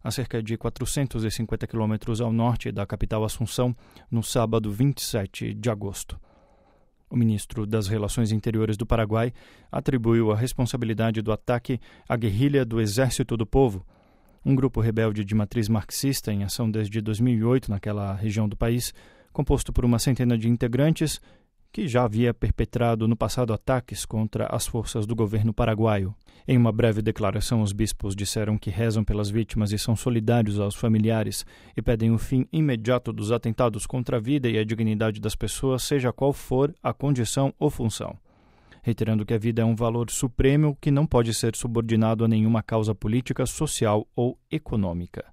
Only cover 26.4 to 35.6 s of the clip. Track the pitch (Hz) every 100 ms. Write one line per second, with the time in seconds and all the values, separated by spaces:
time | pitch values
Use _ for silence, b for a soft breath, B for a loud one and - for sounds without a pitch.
26.4 | - 127 117 107 117 107 107 - 101 104
27.4 | - 117 104 104 110 - 104 98 101 110
28.4 | 107 107 - 104 117 110 104 104 101 107
29.4 | 110 107 104 104 - 110 131 117 110 120
30.4 | 107 101 101 - 120 110 110 113 104 -
31.4 | - B B - 113 117 113 113 - 131
32.4 | 135 160 151 117 110 123 120 110 104 117
33.4 | 113 110 123 107 - 127 120 123 110 147
34.4 | 123 110 110 113 110 107 110 107 110 -
35.4 | 110 -